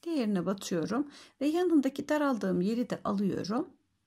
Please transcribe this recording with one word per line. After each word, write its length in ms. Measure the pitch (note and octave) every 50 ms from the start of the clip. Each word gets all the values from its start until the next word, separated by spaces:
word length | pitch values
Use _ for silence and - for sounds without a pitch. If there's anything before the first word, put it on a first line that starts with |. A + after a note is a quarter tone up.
| -
Diğerine 420 | E4+ E4+ D4 A#3 G#3+ G#3 F#3+ E3+
batıyorum 640 | F3+ F#3+ G3 - - - E3+ E3 F3 G#3 B3 D4 C#4+ - - - - _ _
ve 60 | C4+ D4
yanındaki 600 | D#4 E4+ F4+ F4+ E4 D4+ B3+ C4+ C#4 - D4 -
daraldığım 520 | D4+ D4+ D4 C#4+ C4 G#3 G3+ F#3+ F3+ F3+
yeri 280 | F3+ G3 A#3 A#3 B3 B3
de 120 | - - -
alıyorum. 680 | - G#3 G3 G#3 F#3+ - - - E3 G#3 B3 F4 - - _ _ _ _ _ _